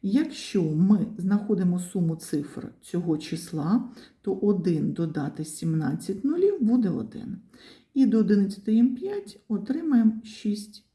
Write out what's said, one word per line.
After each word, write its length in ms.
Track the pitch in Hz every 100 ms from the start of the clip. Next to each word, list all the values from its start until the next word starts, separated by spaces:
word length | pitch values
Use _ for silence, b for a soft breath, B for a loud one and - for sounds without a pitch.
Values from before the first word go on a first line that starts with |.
Якщо 600 | 196 233 320 - - 202
ми 440 | 160 156 190 208 160 -
знаходимо 640 | 185 202 - 196 180 180
суму 360 | - 196 165 160
цифр 580 | - 147 143 - - -
цього 360 | - 180 170 156
числа, 720 | - 160 - 160 151 226 269 B B B
то 120 | -
один 580 | 185 202 190 170 160 147
додати 540 | 147 165 151 156 - 156
сімнадцять 760 | - 165 160 147 160 - 196
нулів 380 | 269 339 392 392
буде 280 | 220 247 202
один. 480 | 151 - - - - - B B B B
І 120 | - 254
до 120 | 220
одиниці 440 | 190 202 196 -
додаємо 340 | - 220 247 262
п'ять, 440 | 381 403 392 - _
отримаємо 720 | 208 208 285 330 247 220 220
шість. 600 | - - 214 208 - - _